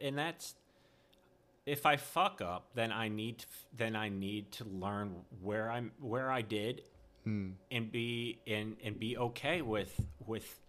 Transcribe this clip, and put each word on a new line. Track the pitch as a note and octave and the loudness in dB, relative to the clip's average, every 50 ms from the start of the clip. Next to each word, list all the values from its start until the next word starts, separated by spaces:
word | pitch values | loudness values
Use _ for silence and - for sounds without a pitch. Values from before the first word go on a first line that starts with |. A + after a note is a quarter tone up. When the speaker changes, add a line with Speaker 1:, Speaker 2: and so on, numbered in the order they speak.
Speaker 1:
and | C#3+ C#3 C#3 | -2 -2 0
that's, | C#3+ D3+ E3+ D#3+ - - - - - _ _ - - - - - - - _ - - - - - - _ _ - - - | 0 0 -2 -2 -6 -8 -12 -12 -14 _ _ -20 -20 -20 -20 -20 -20 -20 _ -20 -20 -20 -20 -20 -20 _ _ -20 -10 -4
if | C#3+ D3 C#3+ - | -2 0 4 6
I | D#3 D3 | 6 6
fuck | C#3+ - - - E3 F#3 G3+ - - | 6 4 2 2 4 4 4 2 0
up, | G2 F2 F2 F#2 - - - | -2 -2 -2 -4 -4 -4 0
then | A#2+ A2+ A2+ G2+ | 0 2 2 2
I | A2 A2+ A2 | 0 0 0
need | G#2+ G#2+ A2 A#2 A2+ - | 0 0 -2 -4 -4 -6
to | - - | -10 -14
f-, | - - - - - | -14 -16 -16 -10 -2
then | A#2+ A#2 A2+ A2 | 0 0 2 2
I | G#2+ G#2+ G#2 | 2 0 0
need | G2+ F#2+ G2 G2 G#2 G#2 G2+ - - | 0 0 0 0 -2 -2 -4 -6 -8
to | - A#2 | -8 -8
learn | G#2+ F#2+ F#2+ F#2 G2+ G#2 G2+ G#2 G2+ F2+ E2+ - - - F#2 | -6 -4 -2 0 0 0 0 0 -2 -4 -6 -10 -12 -12 -8
where | F2+ G2+ G#2 A2 A2 A2+ | -4 0 0 2 2 2
I'm, | A#2 A#2+ A#2+ - - - | 0 0 -2 -4 -6 -6
where | C#3+ A#2 A2 B2+ C3 C3 | -4 -2 0 2 2 2
I | C3 B2+ A2 | 2 2 2
did, | G#2 A2 G#2 G#2 A#2 B2+ - - - - - - - - - - | 2 0 0 0 0 -2 -4 -6 -16 -18 -20 -20 -20 -14 -6 -2
Speaker 2:
Hmm. | A2+ G#2+ G#2 G2 F#2 F#2+ F#2+ - - | 0 0 0 0 -2 -4 -8 -6 -2
Speaker 1:
and | B2 A#2+ A2+ A2 | 0 0 0 0
be, | - A#2+ A#2 A#2+ A#2 A#2 A#2+ A#2+ - - - | 0 0 0 0 0 0 -2 -2 -4 -6 -2
and, | - G#2+ G#2+ G#2+ A2 G#2+ - - | 0 0 0 0 -2 -4 -6 -4
and | A2 G#2 F#2+ | -4 -4 -2
be | A2 A2+ B2 | -2 -2 0
okay | A2+ B2 A#2+ A#2+ - - C#3 E3+ F3+ D3 | 2 0 0 0 0 0 2 2 2 2
with, | A2+ G#2+ G#2 F#2+ F#2+ - - - - - - - | 2 2 2 2 0 0 -2 -2 -2 -4 -8 -4
with | G#2 A2+ G#2+ - - - - - | -2 -2 -2 -4 -6 -12 -16 -20